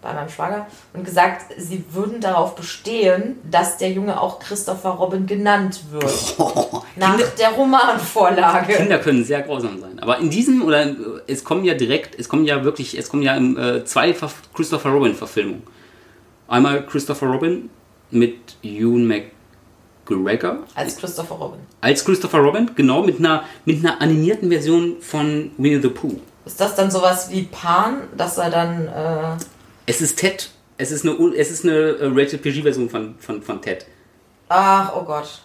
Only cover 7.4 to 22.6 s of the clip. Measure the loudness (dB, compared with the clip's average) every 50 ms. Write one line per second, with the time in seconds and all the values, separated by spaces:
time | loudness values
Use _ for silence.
7.4 | 2 2 4 4 2 4 6 6 6 4 2 0 -2 -2 2 4 4 4 6 6
8.4 | 4 6 4 4 2 2 2 2 4 4 2 2 2 4 2 2 2 2 -2 -2
9.4 | -2 -4 -4 -4 -4 -6 -6 -8 -14 -14 -14 -8 -2 -2 0 0 0 0 2 2
10.4 | 4 4 4 4 4 4 4 4 2 2 -2 -4 -8 -8 -10 -10 -6 -6 -6 -6
11.4 | -2 -2 -2 0 2 0 2 2 0 0 0 -2 -2 -6 -12 -14 -10 -2 0 2
12.4 | 2 2 2 2 0 -2 -2 -2 -10 -10 -8 -10 -8 -4 -2 -2 0 0 2 2
13.4 | 2 2 2 0 0 -2 -2 -2 -4 -2 0 2 2 2 2 0 -4 -10 -10 -14
14.4 | -20 -18 _ -6 -4 -2 -2 -2 0 2 2 4 4 2 2 0 -8 -4 -4 -4
15.4 | -2 -2 -6 -10 -14 -20 _ -20 -20 -20 _ -20 _ _ _ _ _ _ _ _
16.4 | _ -2 2 4 4 4 4 -2 -4 -2 -4 -4 -4 -4 -4 -2 -2 -2 0 0
17.4 | 0 -2 -2 -2 -6 -12 -18 _ _ _ _ _ _ _ 2 4 4 4 2 -6
18.4 | -18 -20 -20 _ -14 -12 -4 0 2 2 4 4 4 2 2 0 -4 -8 -20 _
19.4 | _ _ _ _ _ _ _ _ _ _ _ _ _ -4 -2 -2 0 0 0 0
20.4 | 0 -4 -4 -6 -10 -12 -10 -8 -8 -8 -8 -8 -10 -10 -10 -10 -10 -10 -10 -12
21.4 | -12 -12 -12 -16 -20 -20 _ _ 0 0 0 2 2 0 0 2 0 0 4 4
22.4 | 4 6 4 2